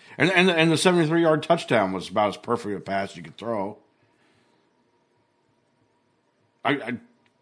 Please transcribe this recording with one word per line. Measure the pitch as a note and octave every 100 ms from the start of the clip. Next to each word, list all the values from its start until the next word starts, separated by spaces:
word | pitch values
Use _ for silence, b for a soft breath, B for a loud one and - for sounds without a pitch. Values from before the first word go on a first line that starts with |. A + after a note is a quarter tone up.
| b b
and, | E3
and, | G3 F#3
and | E3 D#3+
the | D#3
seventy-three | F#3 F3 D#3 E3
yard | E3 D#3
touchdown | - E3+ - A#2+ F#2+
was | F#2+ D#2+
about | G2+ G#2
as | F#2
perfect | - A#2 G#2 F#2+
a |
pass | F#2 G2 F#2+ F2+
you |
could | D#2+ -
throw. | A2 A2 G2 G#2 _ _ _ _ _ _ _ _ _ _ _ _ _ _ _ _ _ _ _ _ _ _ _ _ _ _ _ _ A#2
I, |
I, | C#3+ A2 B2 - _ _ _